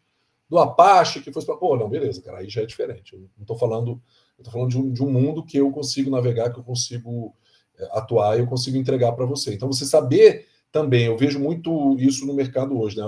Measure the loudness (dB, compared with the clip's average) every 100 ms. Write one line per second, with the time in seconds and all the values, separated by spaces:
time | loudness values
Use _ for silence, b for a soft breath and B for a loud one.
0 | _ _ _ _ 0 2 4 6 6 8
1 | 4 -2 -10 -10 -8 -4 0 0 -2 -4
2 | -4 -6 -14 -16 -10 -6 -6 -6 -8 -10
3 | -18 -20 -20 _ -12 -4 -2 -2 -4 -6
4 | _ _ _ _ -12 -4 -2 -2 -2 -2
5 | 0 2 0 -2 -4 0 0 0 -6 -4
6 | -2 0 0 0 -2 -6 -10 -8 -6 -10
7 | -10 -10 -10 _ _ _ _ -16 -8 -8
8 | 0 2 2 2 0 -2 -2 -2 0 0
9 | 0 0 -4 -4 -6 -6 -4 -4 2 2
10 | 4 8 8 6 B B _ -2 2 2
11 | 2 2 0 0 -4 -4 -4 0 2 4
12 | 2 0 -4 -4 -2 -2 -2 -2 -4 -4